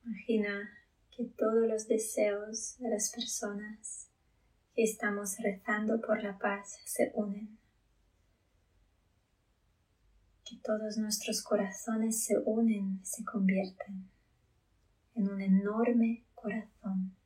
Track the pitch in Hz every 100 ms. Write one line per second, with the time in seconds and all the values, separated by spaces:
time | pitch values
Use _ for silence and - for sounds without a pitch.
0 | 240 190 - 220 202 202 208 - _ _
1 | _ - 233 - 220 226 226 220 - 220
2 | - - 208 202 214 226 - - 247 208
3 | - - 240 - 208 202 214 214 - -
4 | - _ _ _ _ _ _ - 220 -
5 | 208 202 202 - 214 190 - 208 214 226
6 | 226 220 214 196 208 202 - - - -
7 | - - 208 202 214 - _ _ _ _
8 | _ _ _ _ _ _ _ _ _ _
9 | _ _ _ _ _ _ _ _ _ _
10 | _ _ _ _ - - - 214 214 214
11 | 214 214 - 220 - 208 196 - - 220
12 | 220 220 - 202 - 220 233 208 196 190
13 | - - 226 208 190 190 190 - - 190
14 | 190 _ _ _ _ _ _ _ _ _
15 | _ - 196 196 196 190 202 220 247 240
16 | 226 233 _ - 214 220 214 _ 196 190
17 | 190 -